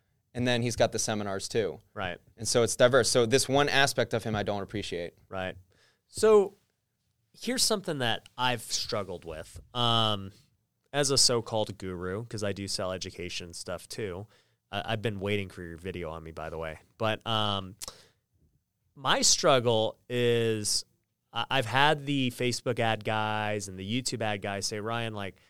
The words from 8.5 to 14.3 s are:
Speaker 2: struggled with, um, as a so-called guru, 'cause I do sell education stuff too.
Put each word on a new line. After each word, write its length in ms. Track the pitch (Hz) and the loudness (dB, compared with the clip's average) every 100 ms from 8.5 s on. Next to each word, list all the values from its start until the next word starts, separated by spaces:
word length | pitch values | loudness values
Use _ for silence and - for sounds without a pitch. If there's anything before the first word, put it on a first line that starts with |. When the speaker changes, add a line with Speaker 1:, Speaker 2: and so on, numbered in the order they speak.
| 117 | 0
Speaker 2:
struggled 600 | - - - 110 95 85 | -4 -6 -2 -4 -4 -8
with, 340 | 82 78 - - - | -10 -10 -12 -18 -8
um, 560 | 123 120 117 110 101 98 - _ _ _ _ _ | 0 2 4 2 0 -6 -14 _ _ _ _ _
as 180 | 143 135 | -2 2
a 60 | 135 | 4
so-called 580 | - 120 - 110 104 98 | 4 2 -2 -2 -4 -6
guru, 460 | 95 90 90 101 120 | -10 -8 -6 -6 -8
'cause 180 | 107 | -6
I 80 | 101 | -6
do 160 | 95 98 | -6 -6
sell 240 | - 92 | -4 -4
education 640 | 92 92 - 87 - 87 | -6 -8 -10 -10 -10 -10
stuff 340 | 82 - 87 - | -12 -10 -10 -10
too. 380 | - 104 90 107 | -8 -8 -8 -12